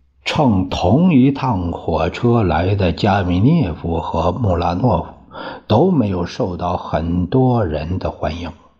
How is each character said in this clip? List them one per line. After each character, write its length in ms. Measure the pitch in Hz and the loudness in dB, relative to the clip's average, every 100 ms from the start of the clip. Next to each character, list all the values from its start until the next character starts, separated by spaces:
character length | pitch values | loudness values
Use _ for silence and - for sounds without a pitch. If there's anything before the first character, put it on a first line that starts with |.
| _ _ | _ _
乘 440 | - - 135 95 92 | -6 0 2 2 0
同 440 | - 90 131 185 | 0 2 4 4
一 200 | 139 135 | 6 4
趟 400 | 139 135 98 85 | 2 -2 -2 -2
火 360 | - - 78 87 | -6 -4 -2 -2
车 340 | - 120 117 | 0 2 2
来 320 | 95 80 98 101 | 2 0 0 0
的 160 | 90 | 0
加 320 | 82 107 98 | 0 0 0
米 160 | 90 90 | 0 2
涅 320 | 120 170 90 | 4 4 2
夫 260 | 78 82 82 | -4 -4 -4
和 320 | - 82 85 | -4 -2 -2
穆 240 | 87 107 | 0 0
拉 180 | 85 87 | 0 0
诺 280 | 90 123 87 | 0 0 0
夫， 60 | - - - - - - - | -4 -14 -20 -16 -14 -10 0
都 240 | 107 185 | 2 4
没 200 | 165 104 | 2 0
有 160 | 90 85 | -2 -4
受 300 | - 104 87 | -4 -6 -4
到 200 | 87 90 | -4 -4
很 500 | - 78 82 90 87 | -4 -4 -2 -2 0
多 400 | 131 127 120 92 | 2 2 2 0
人 320 | 76 78 92 | -4 -4 -6
的 140 | 82 | -6
欢 260 | - 82 82 | -6 -8 -6
迎。 140 | 82 - _ | -10 -14 _